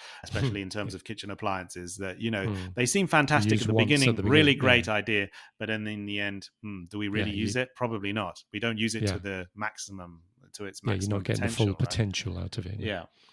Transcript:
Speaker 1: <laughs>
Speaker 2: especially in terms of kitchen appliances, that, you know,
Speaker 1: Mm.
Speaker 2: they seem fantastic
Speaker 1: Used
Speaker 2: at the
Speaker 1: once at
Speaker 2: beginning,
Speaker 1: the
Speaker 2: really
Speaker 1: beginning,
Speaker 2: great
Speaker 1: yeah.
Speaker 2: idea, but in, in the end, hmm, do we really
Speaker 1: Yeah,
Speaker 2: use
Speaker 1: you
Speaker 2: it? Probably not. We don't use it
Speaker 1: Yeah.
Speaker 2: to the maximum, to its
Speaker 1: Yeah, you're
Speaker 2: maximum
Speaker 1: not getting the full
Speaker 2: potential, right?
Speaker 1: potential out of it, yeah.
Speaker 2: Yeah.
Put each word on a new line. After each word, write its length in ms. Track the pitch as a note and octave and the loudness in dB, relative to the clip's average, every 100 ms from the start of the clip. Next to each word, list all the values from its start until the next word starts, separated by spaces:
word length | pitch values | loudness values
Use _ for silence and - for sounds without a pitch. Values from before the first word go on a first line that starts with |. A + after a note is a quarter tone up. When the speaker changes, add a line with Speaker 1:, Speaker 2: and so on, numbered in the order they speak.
| - | -18
Speaker 1:
<laughs> 440 | - - G#2 C3+ | -14 -8 -2 -2
Speaker 2:
especially 80 | G2+ | -2
in 80 | F#2+ | -6
terms 240 | G#2 F#2+ | -6 -6
of 100 | F#2 | -8
kitchen 260 | - A2 G2+ | -12 -12 -10
appliances, 680 | G2 G#2+ F#2+ F2+ F2+ F2 G2 | -6 -4 -4 -6 -10 -10 -8
that, 240 | F#2+ F2+ | -8 -4
you 100 | A2+ | -2
know, 160 | G#2+ F#2+ | 0 -2
Speaker 1:
Mm. 260 | F#2+ F#2 F#2 | -2 -6 0
Speaker 2:
they 100 | B2 | 2
seem 200 | G3+ F#3 | 2 4
fantastic 460 | D#3 C#3+ D3 G#2+ | 4 6 4 6
Speaker 1:
Used 100 | G#2+ | 4
Speaker 2:
at 40 | G#2 | 4
the 60 | |
Speaker 1:
once 100 | A2 | 4
at 40 | A#2 | 6
Speaker 2:
beginning, 280 | C#3+ C3 A2 | 6 4 4
Speaker 1:
the 80 | |
Speaker 2:
really 280 | G2 D3+ D3 | 6 8 8
Speaker 1:
beginning, 60 | B2 | 6
Speaker 2:
great 280 | C3 A#2+ A2+ | 6 6 4
Speaker 1:
yeah. 60 | |
Speaker 2:
idea, 360 | G#2+ G2+ G#2 G2 - - - | 0 2 0 0 -6 -20 -10
but 120 | G#2+ | -4
in, 160 | A2 G#2+ | -4 -4
in 180 | G#2+ G2+ | -6 -4
the 140 | G#2 | -4
end, 280 | G2+ G2 - _ | -4 -6 -12 _
hmm, 240 | G#2+ G2 E2+ | -10 -10 -8
do 120 | G#2 | -4
we 100 | G#2 | -2
really 220 | G#2 G#2+ | 0 -2
Speaker 1:
Yeah, 60 | G2+ | 0
Speaker 2:
use 180 | G#2+ A#2+ | -2 0
Speaker 1:
you 60 | |
Speaker 2:
it? 60 | B2+ - | -2 -4
Probably 380 | B2 A2 G2 | -4 -2 -4
not. 300 | G#2+ F#2 - - | -2 -4 -8 -12
We 60 | G#2 | -4
don't 180 | A#2 A2 | -4 0
use 180 | A2+ A2 | -2 0
it 80 | |
Speaker 1:
Yeah. 100 | G#2+ | 0
Speaker 2:
to 60 | F2+ | 0
the 300 | G2 F#2+ F2+ G2+ | -4 -8 -8 -8
maximum, 680 | G#2+ - - G2 F2 E2+ F2 _ F#2 | -8 -8 -14 -14 -14 -18 _ _ _
to 100 | - G2+ | -12 -12
its 140 | - | -8
Speaker 1:
Yeah, 80 | A#2 | -4
you're 40 | G2 | -2
Speaker 2:
maximum 220 | G2 G2+ | 0 -2
Speaker 1:
not 60 | F#2+ | 0
getting 180 | G#2+ | -2
the 60 | A#2 | 0
full 240 | A2+ G#2+ F#2 | 2 0 2
Speaker 2:
potential, 580 | - - G#2 F#2 - F2+ | -2 0 -2 -2 -6 -6
right? 20 | |
Speaker 1:
potential 0 | |
out 200 | F2+ - | -8 -8
of 80 | F2+ | -8
it, 140 | G2+ | -6
yeah. 60 | A2 | -4
Speaker 2:
Yeah. 180 | F#2+ - _ _ | -6 -8 _ _